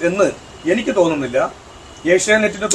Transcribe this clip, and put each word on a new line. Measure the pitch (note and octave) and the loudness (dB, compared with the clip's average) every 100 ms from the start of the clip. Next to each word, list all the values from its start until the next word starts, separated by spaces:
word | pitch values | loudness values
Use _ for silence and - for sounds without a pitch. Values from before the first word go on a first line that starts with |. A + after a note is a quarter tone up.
| E3+ | -2
എന്ന് | F#3+ D#3+ - - - D#3+ | 0 0 -2 -16 -8 -2
എനിക്ക് | G#3+ A#3 G#3+ | -2 0 2
തോന്നുന്നില്ല, | E3 D3+ B2+ C3 E3 - - - - - D#3 | 2 0 -2 -2 -2 -6 -20 -20 -20 -8 0
ഏഷ്യാനെറ്റിന് | F3+ G#3+ G#3+ G#3 F3+ F3+ | 2 2 2 0 -4 -2